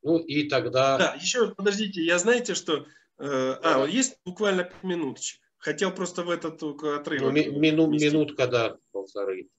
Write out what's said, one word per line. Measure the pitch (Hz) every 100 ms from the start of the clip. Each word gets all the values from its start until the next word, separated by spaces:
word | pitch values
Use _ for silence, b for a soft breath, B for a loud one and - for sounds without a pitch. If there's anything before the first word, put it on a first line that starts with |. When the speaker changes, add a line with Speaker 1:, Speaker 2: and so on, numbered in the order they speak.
Speaker 1:
Ну | 139 160
и | - 143 147
тогда | 135 117 127 135 135
Speaker 2:
Да, | 165 139
еще, | - 254 214 -
подождите, | 202 202 214 175
я, | 165 175
знаете, | 190 247 233
что, | 175 - 147 B B B _
э, | 139
Speaker 1:
Да. | 135 131 131
Speaker 2:
а, | 165 139
вот | 139
есть | 208 269 -
буквально | - 180 208 190 180
пять | -
минуточек. | 185 175 143 113 - - _ _
Хотел | - 151 190
просто | 185 180 -
в | 175
этот | 170 165 156
только | 156 143 151 143
отрывок | 147 147 135
Speaker 1:
Ну, |
ми-, | 143 151
мину-, | 143 156 156 160
Speaker 2:
вместить. | 151 151
Speaker 1:
минутка, | 156 147 - 127
да, | 123 110 - _
полторы. | 98 98 104 98 95 -